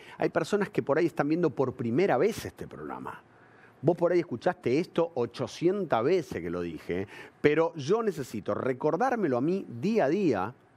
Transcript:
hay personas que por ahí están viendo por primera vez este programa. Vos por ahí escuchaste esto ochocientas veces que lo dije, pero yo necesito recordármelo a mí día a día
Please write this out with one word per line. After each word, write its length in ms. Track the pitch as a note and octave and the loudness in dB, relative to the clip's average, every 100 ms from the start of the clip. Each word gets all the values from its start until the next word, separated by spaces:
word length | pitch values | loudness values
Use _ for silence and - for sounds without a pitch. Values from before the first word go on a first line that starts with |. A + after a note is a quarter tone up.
| - - | -4 -2
hay 140 | D#3+ | 0
personas 400 | E3 D#3+ G#3 G3 | 0 0 0 0
que 120 | - | -2
por 140 | A#2 C#3 | 2 2
ahí 80 | E3+ | 2
están 220 | - C#3+ | 0 0
viendo 220 | E3 E3 | 2 0
por 240 | - B2 | 2 -2
primera 420 | - A#2 B2+ F#3+ C3 | -2 0 2 4 4
vez 280 | G3 - F#2+ | 2 0 -8
este 200 | - D2+ | -12 -14
programa. 560 | C2 D2+ B1+ C2+ - - - - - - - | -12 -12 -10 -10 -14 -18 -20 -20 -20 -20 0
Vos 140 | C3+ F3 | 2 4
por 140 | E3+ | 2
ahí 60 | F3+ | 2
escuchaste 580 | - A2+ F3+ F3 - C#3 | 0 -2 -2 -2 0 0
esto 320 | F#3 - E3 | 0 -2 -2
ochocientas 880 | - A#2 - A#2 - E3 G3+ E3+ A#2 | -2 -4 -4 -8 -2 0 0 0 2
veces 400 | B2+ F#3 - G2+ | 2 2 0 -6
que 80 | E2+ | -6
lo 120 | F2 | -4
dije, 440 | F2 D#2 - F2 G2 - - - | -6 -8 -6 -4 -6 -10 -20 0
pero 320 | D3 D3+ E3 D#3+ | 2 4 2 -2
yo 260 | C3+ A3 | -2 0
necesito 520 | A3+ D3+ B2 G#2+ F2 | 0 -4 -8 -8 -4
recordármelo 840 | G2+ B2+ B2+ D3+ E3 C4 A#3 E3+ A#2+ | -2 -2 0 0 0 0 0 0 2
a 60 | |
mí 240 | D3+ F#3+ - | 0 0 -4
día 380 | A#2+ F3+ A3+ C#3 | -4 0 2 2
a 20 | |
día 460 | F#3+ F3+ G2+ G2 - _ | 2 2 2 -2 -6 _